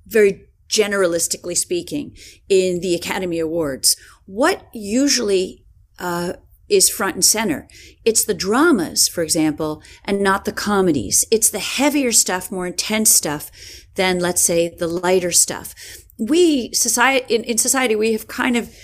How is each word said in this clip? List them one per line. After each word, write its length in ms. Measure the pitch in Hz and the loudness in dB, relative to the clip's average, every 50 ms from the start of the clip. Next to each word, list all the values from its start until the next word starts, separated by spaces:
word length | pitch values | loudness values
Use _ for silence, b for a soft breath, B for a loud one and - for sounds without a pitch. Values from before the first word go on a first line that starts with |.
| _ | _
very 420 | - - 220 208 196 185 - - - _ _ _ _ | -2 2 4 4 4 4 0 -8 -20 _ _ _ _
generalistically 880 | - 220 208 208 202 196 190 170 170 170 - - - - - 180 175 - | -2 0 0 0 2 2 2 2 2 0 -2 -4 -4 -6 -6 -4 -4 -4
speaking, 580 | - - 185 175 165 - 156 143 - - B B B B B B B _ | -2 -2 -4 -4 -4 -6 -6 -8 -8 -8 B B B B B B B _
in 320 | 196 190 185 185 180 175 | 2 2 4 2 0 -2
the 160 | 165 185 170 | -2 -2 -2
Academy 440 | 165 175 185 - 196 190 180 165 165 | -2 -2 -4 -4 -4 -4 -4 -4 -4
Awards, 560 | 160 156 165 170 160 143 135 120 - - - B B B B B B | -4 -2 -2 -2 -2 -2 -4 -2 0 0 0 B B B B B B
what 420 | - 190 208 277 339 403 - - - - | -14 -4 0 0 0 0 -2 -6 -14 -16
usually, 920 | 233 202 196 214 254 277 285 262 247 233 202 196 185 185 202 - - _ _ _ _ - _ _ - | -12 -6 -2 0 2 2 2 2 0 0 0 0 0 0 -2 -6 -12 _ _ _ _ -20 _ _ -10
uh, 340 | 190 180 170 175 175 180 - - - _ _ _ _ _ | -6 -6 -4 -4 -4 -6 -8 -10 -14 _ _ _ _ _
is 200 | 202 196 185 - | 2 4 4 4
front 260 | - - 208 190 - | 2 0 -4 -4 -2
and 100 | 196 170 | 0 2
center? 420 | - - 214 226 196 143 113 - B B B B B B B - | 2 2 2 0 -2 -2 -4 -6 B B B B B B B 0
It's 180 | 226 220 - - | 2 2 2 0
the 100 | - 196 | 0 -2
dramas, 760 | 160 175 190 214 254 311 349 294 202 160 107 78 - - - | -4 -2 0 2 4 4 4 4 2 0 -2 0 0 0 0
for 140 | - 180 | 0 -2
example, 640 | 165 151 - 165 156 156 147 151 160 156 151 151 B B B B B | -4 -2 0 0 2 0 0 -2 -4 -4 -4 -8 B B B B B
and 160 | - 196 202 | -4 -2 0
not 240 | 196 196 190 202 - | 2 2 0 0 -2
the 60 | 214 | -4
comedies. 720 | 208 - - 208 208 196 190 180 147 135 101 - - - - - | -6 -6 -4 0 0 2 2 2 2 0 -2 -2 -2 -2 0 2
It's 200 | 226 220 - - | 2 2 2 0
the 100 | - 196 | -2 -2
heavier 520 | - - - - 269 302 269 294 269 240 | -6 -6 -2 0 0 2 2 2 0 2
stuff, 400 | 208 - - - 185 185 180 - | 2 0 0 0 -2 -4 -4 -6
more 140 | 196 185 180 | -6 -6 -6
intense 460 | 180 175 - - - 214 220 214 - | -6 -6 -6 -6 -4 -2 0 2 2
stuff 400 | - - - 165 147 151 - - B B B B B B B B - | 2 2 0 -2 -4 -6 -8 -12 B B B B B B B B -4
than, 240 | - 190 185 180 175 | 0 0 2 2 2
let's 220 | 175 175 180 - | 0 -2 0 0
say, 320 | - - 175 170 170 170 170 - | 0 2 2 2 0 0 -2 -6
the 80 | 175 165 | -6 -4
lighter 440 | 170 180 180 180 185 185 175 175 | -4 -2 0 2 2 2 2 2
stuff. 440 | 170 - - - 139 - - - - B B B B B B B _ - | 2 2 2 2 -2 -8 -10 -14 -16 B B B B B B B _ -8
We, 540 | 226 214 294 349 359 330 294 262 220 - - | -4 0 4 4 6 6 4 2 0 -2 -2
society, 640 | - - 233 - 247 240 262 269 262 262 - 247 | -2 0 0 2 2 2 2 2 0 0 0 -2
in, 80 | 226 - | -2 0
in 140 | - 233 214 | -2 -2 0
society, 380 | - 247 - 269 262 226 220 | 0 0 0 0 2 2 2
we 180 | 208 214 226 220 | 2 2 2 0
have 140 | 220 - - | -2 -4 -8
kind 300 | - - 247 254 240 233 | -6 -4 -2 0 0 0
of 160 | 214 226 B B | -2 -4 B B